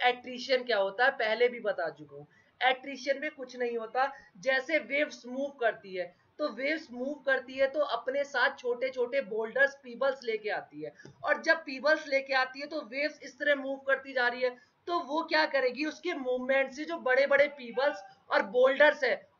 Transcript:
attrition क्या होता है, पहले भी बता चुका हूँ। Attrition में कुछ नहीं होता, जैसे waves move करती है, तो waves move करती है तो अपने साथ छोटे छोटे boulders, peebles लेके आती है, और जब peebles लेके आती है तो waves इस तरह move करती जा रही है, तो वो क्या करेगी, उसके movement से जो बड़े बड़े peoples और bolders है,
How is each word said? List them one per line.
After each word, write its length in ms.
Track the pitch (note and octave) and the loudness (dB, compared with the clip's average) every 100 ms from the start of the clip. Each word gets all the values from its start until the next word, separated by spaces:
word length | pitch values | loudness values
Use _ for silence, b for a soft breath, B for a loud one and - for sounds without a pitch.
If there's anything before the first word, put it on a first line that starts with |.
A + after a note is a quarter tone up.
| B3 | 2
attrition 560 | B3 B3 B3 C4 C4 | 0 -4 -8 0 0
क्या 140 | B3 G#3+ | 2 2
होता 280 | G3 F#3+ C4 | 2 2 2
है, 60 | |
पहले 340 | C4+ A3 A3+ B3 | 2 0 4 2
भी 100 | A#3 | 2
बता 300 | G3+ F#3+ E3 | -2 -2 -2
चुका 260 | D3+ D3+ C#3+ | -6 -14 -16
हूँ। 120 | D3 b b b | -18 b b b
Attrition 580 | B3+ C4 C4 C4 C4+ C#4 | 0 0 -4 -6 -4 -4
में 100 | D4+ | -4
कुछ 240 | C#4+ B3+ B3 | -8 -10 -6
नहीं 220 | A#3+ A#3 | -4 -2
होता, 340 | A3 B3 C4+ B B F#3+ | -4 -2 -2 B B -6
जैसे 400 | A3 C4 B3+ D#4 | 0 0 2 0
waves 440 | G#3+ C#4 D4 - A#3+ | 0 0 0 -4 -10
move 220 | B3+ C#4 - | -6 -6 0
करती 340 | A3+ - G3 F#3 | 0 0 -6 -8
है, 100 | F3 b b - | -8 b b -6
तो 100 | D4+ | -4
waves 340 | A3 C4+ D#4+ - | -2 -2 -2 -4
move 220 | A#3+ C4 D4 C#4 | -8 -6 -4 0
करती 280 | B3+ B3 | 0 0
है 140 | C4 C4+ | 0 0
तो 100 | D4 | 2
अपने 440 | C#4+ - - C#4 C#4 | 0 -2 -2 -2 -2
साथ 320 | B3+ C4+ C4 | 2 0 0
छोटे 320 | B3 A#3+ B3+ | -4 -2 -2
छोटे 320 | B3+ A#3+ C#4 | -2 -2 -2
boulders, 520 | G3+ A3 A3+ B3+ C#4 C4+ | -2 -4 -2 2 2 0
peebles 400 | B3 A#3+ C4+ C4 | -14 -2 -2 0
लेके 260 | A#3+ A3 G#3 | -4 -4 -2
आती 320 | E3+ - D3 | -6 -6 -12
है, 100 | D3+ - B B | -14 -14 B B
और 180 | - D4 | -2 0
जब 220 | D#4+ E4 C#4+ | 2 0 -2
peebles 420 | C4 C#4+ D#4 D4 | -2 0 0 2
लेके 260 | C4+ C4+ C4+ | -2 2 0
आती 260 | B3+ C4+ | 0 -4
है 60 | D4 | -10
तो 140 | D#4 A3 | -8 -8
waves 320 | C4 D4 - | -4 -4 -4
इस 160 | C#4 - | -16 -4
तरह 160 | D4 C#4+ | 0 2
move 220 | C4+ C4+ C4+ | 0 -6 -2
करती 260 | C4+ C#4 | -2 -2
जा 140 | B3+ A#3+ | 0 0
रही 140 | B3 | 2
है, 160 | B3 B3 B B - | -2 -2 B B -4
तो 120 | F4 | -4
वो 200 | C4 D4+ | -2 -2
क्या 220 | D#4 D#4 D4+ | 2 2 4
करेगी, 380 | C#4 B3+ A#3 D4+ | 2 0 0 -4
उसके 280 | D4 F4 | -4 -6
movement 580 | E4 B3+ B3 B3+ C4+ C4 | -4 -2 -2 2 2 2
से 120 | B3+ D4+ | -4 -8
जो 120 | E4 | -4
बड़े 260 | B3+ B3+ C#4 | 2 4 6
बड़े 200 | C#4 C#4+ | 6 4
peoples 520 | C#4+ A#3+ G#3+ C#4+ D4 - B - | 0 -8 0 0 0 -8 B -2
और 100 | D4 G#3 | 0 2
bolders 560 | A#3+ C4 C4+ D4 D4 | 4 4 8 6 6
है, 260 | B3 G3+ - _ | 2 0 -4 _